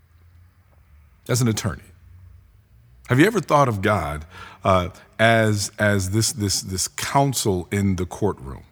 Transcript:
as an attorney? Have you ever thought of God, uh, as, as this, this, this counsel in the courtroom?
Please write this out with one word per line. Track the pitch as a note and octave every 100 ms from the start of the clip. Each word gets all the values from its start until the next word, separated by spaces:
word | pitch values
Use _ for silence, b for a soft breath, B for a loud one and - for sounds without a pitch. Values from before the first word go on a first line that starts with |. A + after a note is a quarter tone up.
| _ _ _ _ _ _ _ _ _ - - _ -
as | A#2+
an | B2
attorney? | G#2 G#2 - - - - - - - - _ _ - _ - -
Have | B2+
you |
ever | F#3 A3
thought | D3+ D3+ C3+
of | G2+
God, | G#2 G2+ D2+ D#2 - B B B
uh, | G#2+ F#2 F2+ B B -
as, | A2+ A2+ A2 G#2 G2 -
as | G#2+ G2+ F#2
this, | G#2 A2
this, | - G2+ -
this | G2+ F#2+ -
counsel | - - C#3 C#3 B2 A2+ F#2 E2+
in | G2+ G2 F#2
the |
courtroom? | F2 - G2+ - C2+ B1 -